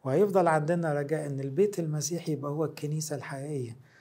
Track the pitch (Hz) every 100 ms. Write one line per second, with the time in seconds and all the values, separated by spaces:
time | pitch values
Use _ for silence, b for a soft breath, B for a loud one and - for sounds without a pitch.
0 | 131 147 202 185 170 156 151 175 160 147
1 | 143 156 147 135 139 139 208 180 156 151
2 | 151 170 - 147 143 147 151 147 147 156
3 | 156 139 - 135 147 143 117 113 b b